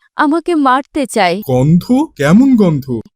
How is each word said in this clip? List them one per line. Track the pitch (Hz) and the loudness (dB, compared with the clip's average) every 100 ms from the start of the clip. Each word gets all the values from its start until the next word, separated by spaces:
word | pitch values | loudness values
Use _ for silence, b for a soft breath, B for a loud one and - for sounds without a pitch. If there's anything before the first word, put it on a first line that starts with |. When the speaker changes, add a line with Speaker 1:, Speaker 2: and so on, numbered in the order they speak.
| _ - | _ -4
Speaker 1:
আমাকে | 294 330 320 | -2 -2 -2
মারতে | 330 269 254 - 320 262 | -2 0 0 -2 -6 -4
চায়। | 226 180 180 214 | -2 -2 -2 -2
Speaker 2:
গন্ধ? | 127 143 175 - 247 311 - | 0 2 0 0 -2 -2 -4
কেমন | 139 196 277 247 | 2 4 4 2
গন্ধ? | 190 147 131 117 - | 2 -2 -6 -10 -10